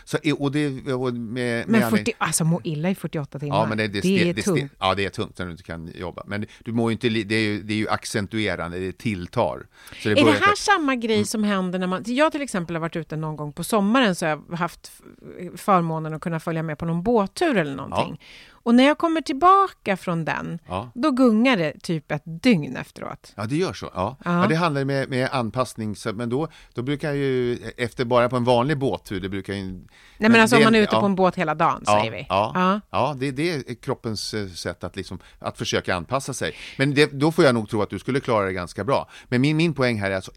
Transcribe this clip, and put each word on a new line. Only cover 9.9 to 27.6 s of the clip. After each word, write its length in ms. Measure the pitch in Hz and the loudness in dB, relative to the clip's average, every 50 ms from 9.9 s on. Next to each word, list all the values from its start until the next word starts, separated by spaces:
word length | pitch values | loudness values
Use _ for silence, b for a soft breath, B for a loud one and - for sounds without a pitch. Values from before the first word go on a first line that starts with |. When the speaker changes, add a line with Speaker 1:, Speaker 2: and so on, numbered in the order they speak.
| B B B | B B B
Speaker 1:
Så 60 | 110 | 2
det 20 | |
Speaker 2:
Är 40 | 208 | 4
det 60 | 269 294 | 6 6
Speaker 1:
börjar 180 | 311 294 - | 6 6 6
Speaker 2:
här 60 | 370 | 4
Speaker 1:
ta- 100 | 403 415 | 2 2
Speaker 2:
samma 380 | - - 440 403 370 311 269 269 | 2 2 2 2 2 2 0 -2
grej 200 | 240 226 220 220 | -2 -2 0 0
Speaker 1:
Mm. 80 | 214 208 | 0 0
Speaker 2:
som 180 | 196 - 220 208 | 0 -2 -2 0
händer 340 | 208 202 190 185 185 175 185 | 0 0 0 -2 -2 -2 -2
när 80 | 185 | -2
man, 160 | 180 185 185 - | -2 -2 -4 -4
jag 260 | 233 247 262 302 320 311 | -4 0 2 2 2 0
till 100 | 302 285 | -2 -6
exempel 340 | 240 - 190 170 156 170 | -4 -4 -6 -4 -4 -4
har 40 | 165 | -4
varit 160 | 160 165 - | -4 -4 -6
ute 200 | 175 151 - 160 | -8 -8 -8 -8
någon 200 | 156 156 156 156 | -8 -6 -6 -8
gång 160 | 143 151 147 143 | -8 -10 -10 -10
på 120 | - 165 | -10 -4
sommaren, 500 | - 233 214 196 202 226 277 254 202 175 | -2 0 2 2 4 4 4 4 4 2
så 120 | - 185 | 2 0
har 160 | 156 151 143 - - | -2 -2 -2 -6 -8
jag 60 | 170 | -6
haft 360 | 160 175 170 - - - - - - - - - - - - 69 - | -4 -4 -4 -6 -10 -20 -20 -20 -20 -20 -20 -20 -20 -20 -18 -16 -14
f-, 220 | 180 175 - 170 | -14 -14 -14 -4
förmånen 540 | - - 196 180 170 165 160 160 160 156 156 | 2 4 4 4 4 2 -2 -4 -6 -6 -8
att 60 | 151 - | -8 -6
kunna 180 | 180 165 160 | -6 -6 -4
följa 220 | - 180 165 160 160 | -4 -4 -4 -2 -4
med 160 | 160 151 - | -4 -6 -4
på 60 | 175 | -4
någon 180 | 170 165 175 175 | -2 -2 0 2
båttur 540 | 226 247 220 196 190 - - 359 330 262 | 2 2 4 2 0 0 0 0 2 2
eller 180 | 196 160 143 139 | 2 0 0 -4
någonting. 400 | - - 107 85 98 127 - 156 B | -8 -8 -4 -2 -2 -2 -2 -6 B
Speaker 1:
Ja. 60 | B B B B B B B | B B B B B B B
Speaker 2:
Och 220 | B B 233 233 | B B 4 6
när 100 | 247 262 | 6 8
jag 140 | 285 302 - | 6 4 2
kommer 220 | - 339 320 320 | 0 0 0 0
tillbaka 760 | - - 311 269 339 359 381 392 392 370 - _ - - 190 | -2 -2 0 4 6 8 8 8 6 2 -2 _ -4 -4 -4
från 280 | 175 - 185 170 165 156 | -2 -2 -2 -2 -2 -2
den, 340 | 143 139 139 160 160 165 170 - - | -2 -4 -4 -6 -8 -10 -10 -8 -6
Speaker 1:
Ja. 220 | 180 190 120 123 - | -6 -6 -6 -6 -4
Speaker 2:
då 160 | 247 247 311 | 0 0 2
gungar 460 | 262 240 269 247 214 214 233 269 254 | 4 6 6 6 6 6 4 4 4
det 240 | 185 160 151 - - - | 2 0 -2 -4 -6 -6
typ 300 | - 170 156 - - 156 | -4 -4 -4 -4 -6 -8
ett 100 | 147 - | -8 -6
dygn 520 | 165 160 165 - 254 226 160 147 135 123 | -10 -10 0 4 4 4 4 2 -2 -6
efteråt. 560 | - - - - - - - - - - - - | -10 -12 -12 -14 -14 -12 -12 -12 -14 -16 -16 -10
Speaker 1:
Ja, 80 | - 104 | -8 -6
det 120 | 110 139 | -2 -2
gör 160 | 160 190 160 101 | -2 -2 -2 -4
så. 180 | - - 71 - | -6 -10 -8 -4
Ja. 220 | 87 92 107 135 - - | -4 -4 -4 -4 -6 -4
Speaker 2:
Ja. 180 | 175 175 175 180 | -2 0 2 2
Speaker 1:
Ja, 60 | 214 | 2
det 60 | 160 | 2
handlar 300 | 160 180 165 143 139 135 | 2 2 0 0 0 0
med, 240 | 135 139 135 131 - | 0 0 -2 -2 -2
med 200 | 139 123 131 127 - | -2 -2 0 0 0
anpassning, 640 | 135 117 110 - 127 127 - - - 110 107 101 | -2 -2 -2 -2 -2 -2 -4 -4 -6 -6 -6 -6
så, 160 | - - 117 98 | -6 -6 -6 -4
men 160 | 101 120 117 | -4 -4 -2
då, 200 | 123 135 160 156 B B B B _ | -2 -2 -2 -4 B B B B _
då 80 | 123 120 | -6 -4
brukar 260 | 135 147 143 - 151 | -4 -4 -4 -4 -4
jag 80 | 143 | -2
ju, 420 | 143 139 135 131 127 123 120 123 - | 0 0 0 0 0 0 0 -2 -4